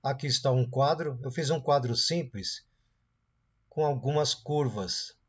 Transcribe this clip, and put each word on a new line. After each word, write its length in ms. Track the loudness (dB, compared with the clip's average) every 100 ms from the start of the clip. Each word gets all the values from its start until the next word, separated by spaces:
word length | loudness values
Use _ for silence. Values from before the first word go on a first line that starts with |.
Aqui 240 | -4 -4 -2
está 240 | 0 2
um 180 | 2 2
quadro, 520 | 2 2 2 -2 -6
eu 80 | -6
fiz 200 | -4 0
um 100 | 0
quadro 340 | 2 2 2
simples, 720 | 0 0 0 -4 -8 -8 -10 _ _ _ _ _ _ _ _ _ _ _
com 160 | -2
algumas 500 | 0 0 0 2 2
curvas. 840 | -2 -2 0 0 -2 -4 -6 -8 -16